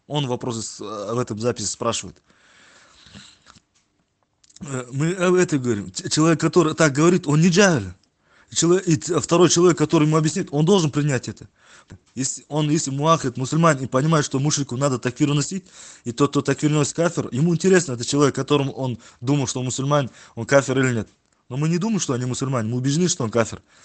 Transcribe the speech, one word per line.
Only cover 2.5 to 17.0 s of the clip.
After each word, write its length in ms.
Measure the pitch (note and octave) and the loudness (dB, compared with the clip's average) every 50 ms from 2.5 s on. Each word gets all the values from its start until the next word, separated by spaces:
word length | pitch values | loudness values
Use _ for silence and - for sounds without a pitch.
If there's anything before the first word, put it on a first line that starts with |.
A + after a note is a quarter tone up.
| _ _ _ _ _ - _ _ _ _ _ - - - - - - _ _ - _ _ _ _ _ _ _ _ _ _ _ _ _ _ _ _ _ _ _ _ _ - | _ _ _ _ _ -20 _ _ _ _ _ -20 -20 -20 -20 -20 -20 _ _ -20 _ _ _ _ _ _ _ _ _ _ _ _ _ _ _ _ _ _ _ _ _ -18
Э, 260 | F3+ D3 C3+ B2+ B2 B2 | -12 -10 -8 -8 -8 -8
мы 220 | B2 C3+ D3+ D#3+ F3+ | -6 -4 -2 -2 -2
об 220 | G3 F3 F#3 F#3 | 0 2 2 4
этом 280 | F#3 F3+ F3 D#3 C#3+ B2+ | 4 2 2 0 0 0
говорим. 300 | B2 A#2 G2+ G2 F#2 - | 0 -2 -2 -4 -8 -12
Ч-, 180 | - - - | -10 -8 -4
человек, 300 | - - D#3 E3 E3 D3 | 0 2 4 4 4 2
который 340 | - - D3+ F#3 E3 D3+ D#3 | 2 2 4 4 4 4 2
так 180 | - E3+ D#3 C3+ | 2 2 2 4
говорит, 360 | C3+ D#3 E3+ F#3 F3+ - C#3+ | 4 2 4 2 2 0 0
он 120 | D3 D#3 | 2 4
не 100 | D#3+ F#3+ | 4 4
джахиль. 420 | E3 F3 G#3 G3 E3+ C3 G2+ F#2 F2+ - _ _ _ _ _ _ _ _ _ _ | 6 6 4 4 4 2 -2 -4 -10 -16 _ _ _ _ _ _ _ _ _ _
И 60 | A#2 | -4
чело-, 220 | - D#3+ E3 F3 F#3+ | 0 2 2 2 2
и 180 | F#3 F3+ D#3+ | 2 2 0
т-, 240 | C#3+ - - F3 D#3 | 0 0 -2 -2 -2
второй 280 | - - E3+ E3+ F3+ D#3 | 0 2 4 4 6 6
человек, 300 | - E3+ F3 F3+ D#3+ - | 6 6 4 4 4 4
который 300 | D3+ - - E3 D3+ D3+ | 2 2 2 2 4 4
ему 80 | D#3 | 2
объяснит, 320 | D#3+ D#3 D#3 - G3 F3+ - | 2 2 0 -2 -2 -6 -4
он 140 | - C#3+ D#3 | 0 0 2
должен 260 | D#3+ G#3 G3 E3 D3+ | 4 4 4 2 2
принять 380 | A#2+ D3 C#3+ D3+ C#3 A#2+ - - | 0 0 0 0 0 -2 -4 -6
это. 200 | G#2 - - - _ _ _ _ - - _ _ G2+ - _ _ _ | -10 -12 -16 -20 _ _ _ _ -20 -20 _ _ -20 -20 _ _ _
Если 280 | A#2 C3 C3 - - B2 _ | -6 -6 -6 -6 -10 -12 _
он, 200 | C#3+ D3+ D#3 D3 | -4 -2 0 0
если 220 | D3 - - C3+ | 0 0 -2 -4
муахид, 460 | C3 C#3 C#3+ D#3+ E3 D#3 - C3+ A#2 | -4 -2 2 2 2 2 0 -4 -4
мусульман, 420 | - C3 B2 - D#3+ E3 E3 D3+ C3 | -4 -6 -2 0 2 4 4 2 0
и 80 | C3+ | -2
понимает, 380 | - - C3 C3 D#3+ E3 D3+ C#3+ | -2 -2 0 2 2 2 2 0
что 160 | - - C3+ | 0 -2 -2
мушрику 360 | C3+ D3+ D3+ - C#3 - A#2+ | -2 0 -2 -2 -4 -6 -4
надо 220 | A#2+ C#3 C#3+ C3 A#2+ | -2 -2 -2 -2 -2
такфир 320 | - B2+ B2 - D3+ C#3+ | -2 -4 -2 0 0 0
уносить, 340 | C#3+ D3 C#3 - F#3+ F#3+ - - - - - - - - _ | 2 0 -2 -2 -6 -10 -10 -14 -20 -20 -20 -20 -20 -12 _
и 80 | A#2+ | -10
тот, 200 | A#2 - C#3+ C#3 | 0 0 0 2
кто 120 | - C#3+ C3 | 2 0 0
такфир 280 | - C#3 C3+ - D3+ | 0 -2 0 0 0
носит 240 | D3+ D3+ C#3+ - - | 2 2 0 0 -2
кафир, 340 | - | -2